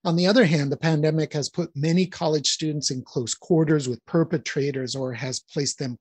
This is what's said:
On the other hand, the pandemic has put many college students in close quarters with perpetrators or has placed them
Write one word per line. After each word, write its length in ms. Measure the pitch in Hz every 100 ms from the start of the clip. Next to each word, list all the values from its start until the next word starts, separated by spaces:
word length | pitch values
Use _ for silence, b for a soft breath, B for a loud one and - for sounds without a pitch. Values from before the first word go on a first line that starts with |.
On 120 | 180 170
the 100 | 180
other 200 | 226 185
hand, 260 | 156 143
the 60 | -
pandemic 540 | 160 156 151 156 151
has 140 | 151 131
put 220 | - 165 143
many 320 | 156 175 185
college 400 | - 165 156 135
students 420 | - 156 147 -
in 140 | 131
close 320 | - 143 113 -
quarters 520 | - 165 156 156 131
with 160 | 120 -
perpetrators 880 | 170 160 160 - 151 139 135 127 135
or 180 | 127
has 280 | 113 127 123
placed 360 | _ 160 139 -
them 220 | 135 120